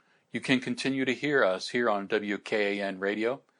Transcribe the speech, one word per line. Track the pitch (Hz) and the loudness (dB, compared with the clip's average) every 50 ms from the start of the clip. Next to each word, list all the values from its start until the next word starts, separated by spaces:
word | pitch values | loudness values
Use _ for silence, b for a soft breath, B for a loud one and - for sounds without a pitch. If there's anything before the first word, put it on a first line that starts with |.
| _ _ _ _ _ _ | _ _ _ _ _ _
you | - 117 | -10 -4
can | - - 131 127 | 0 2 2 2
continue | - 131 123 - - 135 135 135 131 | 0 -2 -4 -4 -2 -2 -2 0 0
to | 131 | -2
hear | 120 - - 147 147 135 | -2 -2 -2 0 2 4
us | 113 95 92 95 - - | 4 4 2 0 -2 -4
here | - 123 120 117 | -2 0 2 2
on | 104 101 101 | 2 0 0
W | 98 113 107 104 101 101 95 | 0 0 0 0 0 -4 -4
K | - - 113 107 104 101 101 101 | -2 -2 0 2 2 2 0 -2
A | 101 | -2
N | 98 95 92 | -4 -4 -2
Radio, | 98 98 104 107 110 117 131 135 - _ _ | -2 -2 0 0 0 0 -2 -4 -8 _ _